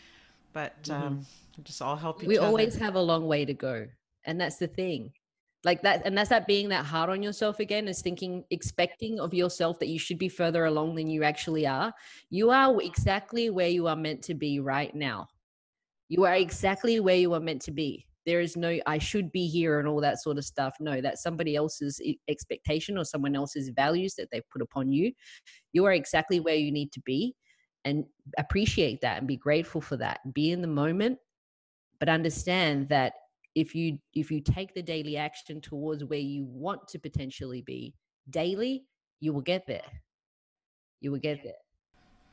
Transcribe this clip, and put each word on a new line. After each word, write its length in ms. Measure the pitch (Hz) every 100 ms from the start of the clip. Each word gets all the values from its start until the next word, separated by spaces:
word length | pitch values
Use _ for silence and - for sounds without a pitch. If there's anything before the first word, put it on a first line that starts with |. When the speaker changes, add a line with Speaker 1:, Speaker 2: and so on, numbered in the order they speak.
| - - _ _ _
Speaker 1:
But, 300 | 156 147 -
Speaker 2:
Mm-hmm. 80 | 151 147 143
Speaker 1:
um, 200 | 139 135 - - -
just 200 | 147 -
all 140 | 131 151
help 260 | 165 -
each 60 | 170
Speaker 2:
We 100 | 214
Speaker 1:
other. 80 | 208
Speaker 2:
always 300 | 220 226 214
have 160 | 214
a 80 | 190
long 240 | 170 165 160
way 180 | 147
to 100 | 139
go. 320 | 135 131 113 113 - _ _
And 160 | - 170
that's 160 | 160 -
the 100 | 170
thing. 460 | - 185 139 - - _ _ _ _
Like 200 | 175 175
that, 200 | - 180 196
and 100 | 196
that's 140 | 208
that 160 | 233 202
being 240 | 202 202
that 160 | 190 147
hard 240 | 160 170
on 120 | 190
yourself 380 | 208 202 214 208
again, 260 | 202 208 208
is 140 | 175
thinking, 440 | 180 175 185 180 -
expecting 720 | 175 - - 180 - 220 220
of 140 | 160
yourself 440 | 175 175 - 170 175
that 80 | -
you 100 | 160
should 200 | - 175
be 100 | 185
further 360 | - 170 165
along 300 | 160 151 160
than 160 | 165 160
you 120 | 156
actually 440 | 151 151 170 156 143
are. 260 | 135 214 - - - -
You 200 | 180 226
are 300 | 262 269 220
exactly 680 | 175 - 196 202 - 233 233
where 180 | 185 175
you 180 | 175 165
are 100 | 156
meant 260 | 156 151
to 120 | -
be 240 | 156 151 143
right 360 | 135 135 147
now. 340 | 147 139 104 92 _ _ _ _ _ _ _ -
You 160 | 170
are 100 | 185
exactly 640 | 185 170 - 196 196 240 226
where 180 | 185 185
you 180 | 180
are 60 | 165
meant 200 | 160 135
to 100 | -
be. 340 | 147 147 - - _
There 160 | 170 170
is 160 | 170 170
no, 240 | 170 165 -
"I 120 | 156
should 320 | - 208 175
be 160 | 185 170
here," 300 | 170 165 147
and 80 | 147
all 140 | 147
that 220 | 147 -
sort 160 | 156 143
of 60 | 139
stuff. 280 | - 135 -
No, 200 | 151 131
that's 220 | 135 -
somebody 340 | 170 165 160 147
else's 440 | 156 - 143 -
e-, 160 | - - -
expectation 680 | 147 - - - 156 180 196
or 80 |
someone 320 | 151 151 139 139
else's 320 | 139 147 131
values 460 | 127 139 175 190
that 140 | - -
they've 180 | 113 -
put 120 | -
upon 300 | 117 139 131
you. 200 | 139 220 - - - - - _
You 120 | 170
are 80 | 196
exactly 480 | 180 - 165 160 180
where 140 | 160
you 180 | 156 147
need 180 | 147 143
to 80 | 135
be, 340 | - 135 240 - _ _ _ _
and 220 | 139 147 - _ 143 -
appreciate 640 | 143 190 214 - 147 127
that 160 | 120 92
and 100 | 131
be 80 | 123
grateful 440 | 143 156 170 160
for 140 | - 127
that. 220 | 113 - 135
Be 200 | 147 156
in 100 | 175
the 60 | 170
moment, 500 | 143 156 180 226 262 _ _ _ _ _ _ _ -
but 100 | 147
understand 800 | 160 160 - 180 185 160 139 139
that 260 | 143 127 - - _ _
if 200 | 156 160
you, 240 | 160 165 143 _
if 160 | 156 147
you 100 | 151
take 340 | 147 180 190
the 80 | 180
daily 340 | 165 160 151 147
action 440 | 151 - - 151
towards 440 | - 147 151 151
where 140 | 139 147
you 260 | 139 143
want 440 | 135 127 175 185 -
to 100 | 160
potentially 640 | 151 - 139 - 135 127
be 320 | 127 127 117 - _ _ 135
daily, 560 | 160 175 196 247 262 - _ _ _
you 120 | 151
will 80 | 143
get 260 | 147 185 -
there. 240 | 98 - - - _ _ _ _ _ _ _ _ _
You 100 | 143
will 60 | 139
get 240 | 151 143
there. 120 | 117 - _ _ _ _ _ _ _